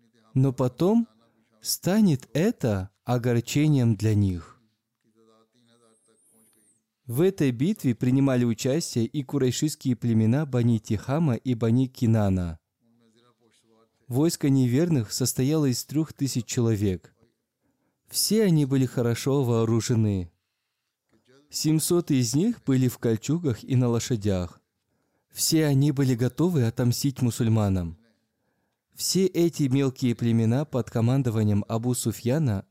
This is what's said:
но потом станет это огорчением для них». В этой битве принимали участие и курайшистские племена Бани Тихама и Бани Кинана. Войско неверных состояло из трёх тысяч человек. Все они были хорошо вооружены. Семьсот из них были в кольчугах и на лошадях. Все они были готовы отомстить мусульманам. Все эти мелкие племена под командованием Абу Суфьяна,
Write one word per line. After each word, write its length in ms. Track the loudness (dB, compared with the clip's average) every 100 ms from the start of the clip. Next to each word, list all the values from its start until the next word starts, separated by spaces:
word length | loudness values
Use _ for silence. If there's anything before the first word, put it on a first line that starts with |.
| _ _ _
но 180 | -2 -2
потом 560 | 0 -4 0 2 2 0 _ _ _ _ _
станет 680 | -10 -6 -2 2 4 2 -2
это 580 | -2 -2 -2 -2 -2 -4 _
огорчением 920 | -4 -2 0 0 0 0 2 2 2 2
для 180 | 2
них». 380 | 2 2 -2 -10 _ _ _ _ _ _ _ _ _ _ _ _ _ _ _ _ _ _ _ _ _ _ _ _ _ -6
В 140 | 0
этой 300 | 2 2 0
битве 440 | 0 -2 0 -2
принимали 500 | 0 0 2 2 2
участие 640 | 0 0 -2 -2 -2 -2 -2
и 160 | -4
курайшистские 720 | -4 -2 0 0 -4 -4 -4
племена 500 | -2 0 2 2 2
Бани 340 | 0 -2 0 0
Тихама 560 | -2 -6 -4 -2 0
и 200 | -2 -4
Бани 320 | -2 0 2 0
Кинана. 720 | -2 0 2 2 0 -4 -10 _ _ _ _ _ _ _ _ _ _ _ _ _ _ -6
Войско 400 | -2 0 0 0
неверных 640 | 2 2 2 2 0 -2
состояло 540 | -4 -4 -2 0 0 0
из 180 | -2
трёх 280 | -4 -4 -6
тысяч 340 | -4 -6 -4 -6
человек. 680 | -2 0 0 -2 -4 -8 _ _ _ _ _ _ _ _ _ _
Все 360 | -6 0 2
они 200 | 4 4
были 220 | 2 2 0
хорошо 580 | 0 -2 0 0 0
вооружены. 880 | 2 0 2 0 0 0 2 0 -6 _ _ _ _ _ _ _ _ _ _ _ _
Семьсот 640 | -4 0 0 2 0 2
из 240 | 0 2
них 280 | 0 0 -2
были 240 | 0 0 0
в 100 | 0
кольчугах 640 | -2 -2 -2 -4 -2 -4
и 140 | -2 0
на 120 | 0
лошадях. 720 | 0 -2 -4 -2 -2 -4 -10 _ _ _ _ _ _ _
Все 360 | -8 -2 0 2
они 260 | 2 2
были 240 | 2 0 0
готовы 480 | -2 0 0 0
отомстить 580 | -2 0 -2 0 -2 -2
мусульманам. 760 | -2 0 0 2 2 0 -4 -10 _ _ _ _ _ _ _ _ _
Все 320 | -10 -4 0 0
эти 380 | 2 0 0
мелкие 520 | 0 2 0 0 -2 0
племена 480 | 0 2 2 0
под 260 | -2 -4 -4
командованием 760 | -2 0 0 0 0 0 0 -2
Абу 260 | -4 -2
Суфьяна, 720 | -2 -4 -4 -2 0 0 -2 -2